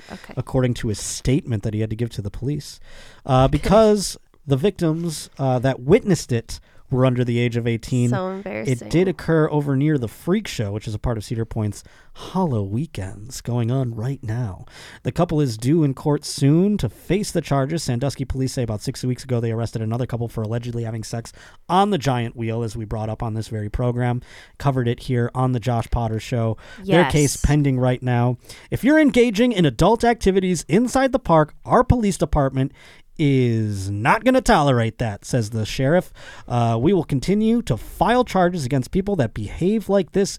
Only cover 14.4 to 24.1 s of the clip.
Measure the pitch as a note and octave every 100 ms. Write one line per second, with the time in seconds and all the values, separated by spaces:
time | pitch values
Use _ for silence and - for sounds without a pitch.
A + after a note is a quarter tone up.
14.4 | A2+ F2+ - - - - - C#3+ E3+ D3+
15.4 | C#3+ A2 A#2+ E3+ D3 C3 D3+ D3 - -
16.4 | C#3 D#3+ G3 G#3 G#2+ - - F#3 G#3 E3+
17.4 | - C#3 C3+ D#3+ - A#2+ C#3 - C3+ C3+
18.4 | C3 - A2+ G#2 - - B2+ B2 C3 A#2+
19.4 | A#2 A2+ A2+ - A2 A#2+ B2 A#2 A#2 -
20.4 | A2 A#2 A#2+ A#2 A2 A2+ G#2+ A#2 - -
21.4 | - - - F3+ G3+ F#3 C3 B2 A#2 A#2+
22.4 | A2+ A2+ A#2 A2+ G#2+ A2 A2 G#2+ A#2+ G#2+
23.4 | G#2+ A2 G#2 - B2 A#2+ B2